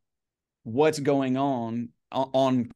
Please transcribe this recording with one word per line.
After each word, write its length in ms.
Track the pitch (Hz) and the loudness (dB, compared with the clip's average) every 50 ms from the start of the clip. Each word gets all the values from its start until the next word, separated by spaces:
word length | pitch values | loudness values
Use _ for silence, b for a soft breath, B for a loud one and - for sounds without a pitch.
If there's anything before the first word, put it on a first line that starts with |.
| _ _ _ _ _ _ _ _ _ _ _ _ - | _ _ _ _ _ _ _ _ _ _ _ _ -12
what's 360 | 117 110 131 151 156 151 147 | -4 0 2 2 2 2 0
going 380 | 139 147 143 139 135 131 127 | 0 0 2 2 0 0 -2
on, 540 | 131 139 143 135 123 117 113 117 120 117 - - _ _ _ | -2 0 -2 -2 -2 -4 -6 -6 -6 -8 -10 -12 _ _ _
o-, 200 | - 127 135 - - | -6 -4 -4 -2 0
on 380 | 131 135 131 127 127 117 120 - | 2 2 2 2 0 -2 -2 -6